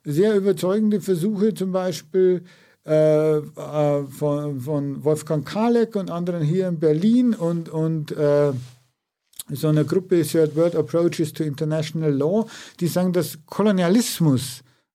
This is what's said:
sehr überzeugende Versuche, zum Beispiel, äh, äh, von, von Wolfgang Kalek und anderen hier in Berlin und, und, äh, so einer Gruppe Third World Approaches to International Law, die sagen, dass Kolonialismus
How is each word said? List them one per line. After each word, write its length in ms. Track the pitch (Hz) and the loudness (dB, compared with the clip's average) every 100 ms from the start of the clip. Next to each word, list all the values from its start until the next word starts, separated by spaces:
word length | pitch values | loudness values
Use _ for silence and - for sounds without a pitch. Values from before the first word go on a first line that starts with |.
sehr 320 | - 147 208 208 | -4 0 2 2
überzeugende 640 | 196 180 175 208 220 208 | 2 0 0 0 0 0
Versuche, 540 | 160 180 190 208 220 | 0 -2 0 0 0
zum 180 | 180 190 | 0 -2
Beispiel, 720 | 185 185 - - 190 185 180 - - _ _ - | -2 -4 -6 -4 2 2 2 -4 -20 _ _ 0
äh, 520 | 156 156 151 156 151 | 2 4 4 4 0
äh, 680 | 151 - 156 151 147 143 139 | -2 -10 -6 -2 0 0 -2
von, 520 | 123 151 147 147 139 | -4 -2 -2 -4 -6
von 440 | 127 151 143 135 | -4 -4 -4 -4
Wolfgang 420 | 139 151 156 156 147 | -2 -2 -2 -4 -4
Kalek 480 | 202 233 233 226 202 | -2 0 2 0 -2
und 160 | 170 | -6
anderen 320 | 170 175 175 | -6 -4 -2
hier 240 | 151 180 185 | 0 0 -2
in 120 | 165 | 0
Berlin 540 | 156 156 208 240 247 | 2 2 4 4 2
und, 360 | 214 165 170 160 | 0 -2 -4 -4
und, 420 | 160 160 160 147 | -4 -2 -2 -4
äh, 400 | - 147 147 147 127 123 - _ _ _ _ _ - - | 0 2 4 2 0 -8 -18 _ _ _ _ _ -18 -12
so 180 | 139 156 | -4 0
einer 160 | 151 143 | 2 2
Gruppe 380 | 185 185 175 | 0 0 0
Third 320 | 156 165 156 151 | 2 2 2 2
World 180 | 170 165 | 0 0
Approaches 560 | 151 165 170 170 156 | -2 0 0 0 -4
to 100 | - | -4
International 680 | 156 135 156 156 156 165 156 | -6 -4 -4 -2 -4 -2 0
Law, 360 | 139 147 208 220 - - - | 0 2 0 -2 -6 -20 -6
die 80 | 175 | -2
sagen, 260 | 175 185 | 0 0
dass 260 | 180 156 - - | 0 -2 -6 -8
Kolonialismus 1200 | - 208 190 170 220 226 - 160 127 - - - _ _ | 0 2 2 4 2 2 0 2 2 -2 -12 -20 _ _